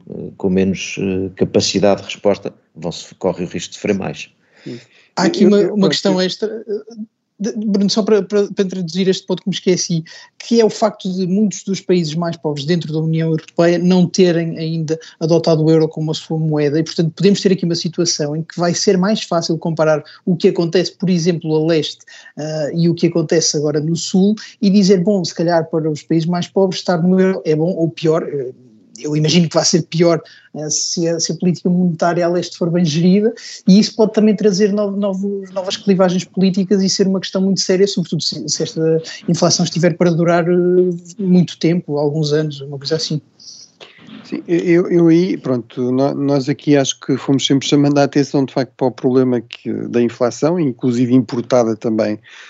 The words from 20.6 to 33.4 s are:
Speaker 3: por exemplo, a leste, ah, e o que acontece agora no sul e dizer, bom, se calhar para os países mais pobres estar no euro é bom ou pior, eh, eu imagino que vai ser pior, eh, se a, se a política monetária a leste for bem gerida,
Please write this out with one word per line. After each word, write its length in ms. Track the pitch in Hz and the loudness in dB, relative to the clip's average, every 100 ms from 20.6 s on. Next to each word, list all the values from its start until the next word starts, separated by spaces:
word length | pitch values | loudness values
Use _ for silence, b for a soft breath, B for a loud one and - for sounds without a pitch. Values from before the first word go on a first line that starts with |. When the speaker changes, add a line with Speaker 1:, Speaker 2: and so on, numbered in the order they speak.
| 170 180 170 - | 0 0 -2 -4
Speaker 3:
por 140 | 165 | -2
exemplo, 460 | 180 170 165 160 156 | 0 0 -2 -2 0
a 100 | 160 | 2
leste, 400 | 165 143 - B B B - | 0 -2 -8 B B B -12
ah, 320 | 156 156 147 | -8 -6 -4
e 160 | 170 170 | 0 0
o 60 | |
que 140 | 165 165 | 2 0
acontece 500 | 170 156 170 - 156 | 0 0 0 0 -2
agora 220 | 151 147 | -2 -2
no 160 | 156 165 | -2 -4
sul 400 | - 190 196 220 B B | 0 2 2 0 B B
e 80 | 196 | 2
dizer, 340 | 202 190 190 | 4 4 4
bom, 220 | 175 202 165 | 2 0 -2
se 80 | |
calhar 340 | - 170 170 160 | -2 0 0 0
para 180 | 165 156 | -2 -2
os 140 | 147 | -4
países 240 | - 165 160 | -2 -2 0
mais 200 | 175 175 | -2 -2
pobres 320 | - 196 - | 0 0 0
estar 220 | - 175 | -2 0
no 180 | 180 185 | 2 4
euro 220 | 190 190 | 2 0
é 120 | 170 156 | 0 0
bom 160 | 165 | 0
ou 180 | 170 165 | 0 -2
pior, 320 | - 156 160 | 0 0 0
eh, 300 | - 147 127 123 127 107 _ - | -2 -6 -8 -12 -20 _ _ -12
eu 180 | 151 151 | -4 0
imagino 320 | 151 180 160 | 2 2 2
que 80 | 165 | 2
vai 100 | 165 | 2
ser 180 | 175 | 0
pior, 380 | - 165 170 160 B B B 147 | 0 2 2 2 B B B -10
eh, 140 | 156 | -6
se 380 | - - - 165 | -6 -4 -4 -2
a, 120 | 165 | -2
se 120 | 160 | -4
a 40 | 165 | -2
política 340 | 180 156 190 | -2 0 0
monetária 560 | 180 180 156 170 170 170 | 2 0 0 0 0 0
a 40 | |
leste 280 | 175 175 - | -2 -4 -4
for 120 | 175 | -2
bem 160 | 175 170 | 0 0
gerida, 480 | 156 180 196 220 240 | 2 4 4 2 -2